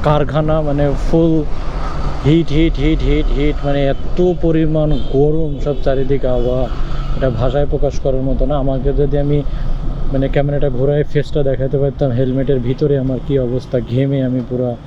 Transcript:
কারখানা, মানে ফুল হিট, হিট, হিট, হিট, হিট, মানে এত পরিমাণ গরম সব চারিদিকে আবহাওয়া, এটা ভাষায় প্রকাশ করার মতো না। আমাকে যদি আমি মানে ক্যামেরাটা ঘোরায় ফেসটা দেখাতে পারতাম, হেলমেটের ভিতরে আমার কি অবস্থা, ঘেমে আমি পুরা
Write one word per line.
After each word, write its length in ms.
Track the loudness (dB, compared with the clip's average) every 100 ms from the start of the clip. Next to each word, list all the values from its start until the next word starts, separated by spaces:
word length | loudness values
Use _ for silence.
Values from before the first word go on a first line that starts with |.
কারখানা, 560 | 2 2 0 0 0 0
মানে 320 | 0 0 0 0 2
ফুল 340 | 2 4 2 0 0 -2 -4 -4 -2 -2 0
হিট, 240 | 2 2 2
হিট, 260 | 2 2 0
হিট, 240 | 0 0
হিট, 240 | 0 0 2
হিট, 300 | 0 0 0
মানে 220 | 0 0 0
এত 460 | 0 0 0 0 2
পরিমাণ 500 | 0 2 2 0 2 0 2
গরম 480 | 2 2 2 0 -2
সব 140 | -2 0
চারিদিকে 460 | 0 0 2 0 2
আবহাওয়া, 400 | 0 0 0 -2 -2 -2 -2 0 0
এটা 140 | 0
ভাষায় 360 | 0 0 2 0
প্রকাশ 340 | 2 0 0
করার 220 | 0 0
মতো 240 | 0 0 0
না। 100 | 2
আমাকে 360 | 0 0 0
যদি 260 | 0 2 2
আমি 240 | 2 0 0 -2 -2 0 -2 0 0
মানে 160 | 0 0
ক্যামেরাটা 400 | 0 0 0 0
ঘোরায় 360 | 0 0 0
ফেসটা 380 | 0 -2 0 0
দেখাতে 360 | 0 0 -2 0
পারতাম, 320 | -2 0 -2
হেলমেটের 500 | 0 0 0 0 0
ভিতরে 380 | -2 -2 0 0
আমার 200 | -2 -4 -2
কি 120 | -2
অবস্থা, 420 | 0 -4 -4 -6
ঘেমে 440 | -2 -2 0 -2
আমি 160 | -2 -4 -4
পুরা 280 | -4 -4 -6